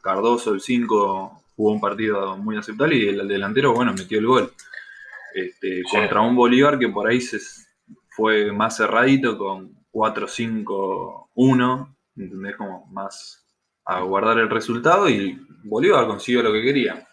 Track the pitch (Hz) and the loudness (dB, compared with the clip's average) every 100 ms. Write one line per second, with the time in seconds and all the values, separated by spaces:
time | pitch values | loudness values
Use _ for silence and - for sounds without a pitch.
0 | 98 95 113 120 113 98 - 123 113 110 | -2 0 2 2 0 -4 0 -2 2 2
1 | 98 95 95 - _ - 107 104 101 101 | 2 -2 -8 -16 _ 0 0 2 -2 -2
2 | 110 101 98 95 104 107 107 110 151 139 | -2 -2 -4 -6 -6 -6 -8 -2 0 2
3 | 101 101 98 98 98 110 135 117 123 95 | 0 -2 -2 -4 0 0 2 2 0 -2
4 | 90 107 110 127 104 - - - - - | -4 -2 2 2 2 -10 -20 -20 -20 -20
5 | - - - - 92 _ 98 92 92 107 | -20 -20 -12 -10 -10 _ -6 -6 -2 0
6 | 104 104 117 123 120 123 143 143 117 101 | 2 2 2 4 4 6 4 4 0 0
7 | 110 123 123 107 - - _ _ _ - | 0 0 -2 -10 -12 -20 _ _ _ -20
8 | _ - 110 107 104 101 110 113 104 110 | _ -2 2 2 2 0 -2 0 2 4
9 | 127 135 127 101 101 95 95 _ _ 110 | 4 4 2 -2 -6 -8 -14 _ _ -2
10 | 110 107 104 - 117 110 101 98 95 95 | -2 -2 -8 -6 -6 -6 -4 -4 -4 -6
11 | 85 - - - 135 127 123 131 139 _ | -10 -16 -10 2 4 4 2 -2 -8 _
12 | _ - 92 95 98 - 101 90 - 95 | _ -16 -14 -12 -12 -10 -12 -12 -14 -12
13 | 98 - - - _ _ _ _ - 92 | -12 -14 -20 -20 _ _ _ _ -8 -4
14 | 92 98 110 113 110 113 113 117 151 185 | -2 0 2 2 2 -2 -2 -2 2 4
15 | 190 104 95 85 - - 107 110 180 165 | 4 0 -2 -8 -20 -20 -6 0 4 4
16 | 113 101 - 123 113 107 120 143 107 - | 2 -4 0 0 2 0 0 0 -2 -6
17 | - | -18